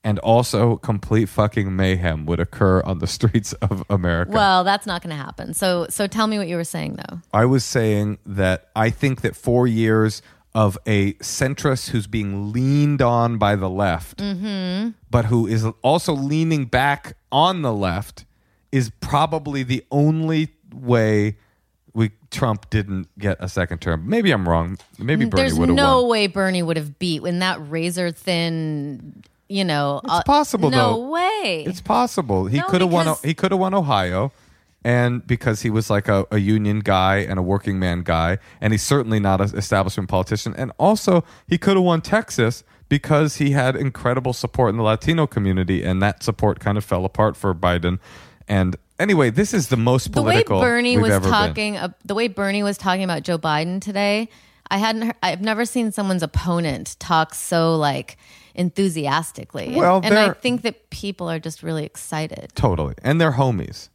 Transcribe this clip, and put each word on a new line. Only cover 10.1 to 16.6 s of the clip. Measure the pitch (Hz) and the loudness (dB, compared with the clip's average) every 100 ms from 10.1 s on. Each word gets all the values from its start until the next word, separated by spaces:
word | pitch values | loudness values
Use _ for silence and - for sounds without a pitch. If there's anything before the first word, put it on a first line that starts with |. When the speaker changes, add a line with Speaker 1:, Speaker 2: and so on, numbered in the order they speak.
| 101 _ _ _ 110 | 0 _ _ _ 2
Speaker 1:
of | 107 92 - | 2 0 0
a | 104 101 | 2 0
centrist | - - - 131 139 151 127 - | -2 -10 -2 -2 0 -2 -2 -2
who's | 117 101 | -4 -4
being | 110 101 98 101 | -6 -4 -6 -4
leaned | 117 131 143 147 143 | -2 2 2 2 2
on | 123 120 117 113 | 2 4 2 2
by | 101 104 | 2 2
the | 92 | 0
left, | 92 101 85 - - | 0 0 0 -6 -8
Speaker 2:
Mm-hmm. | 202 185 208 196 185 185 233 220 - | -6 -4 -6 -4 -4 -4 -4 -8 -2
Speaker 1:
but | 120 110 | 0 2
who | 117 107 | 0 2
is | 113 110 - | 0 -2 -2
also | 127 135 - | 0 0 0
leaning | 143 139 156 165 156 | -2 0 0 0 0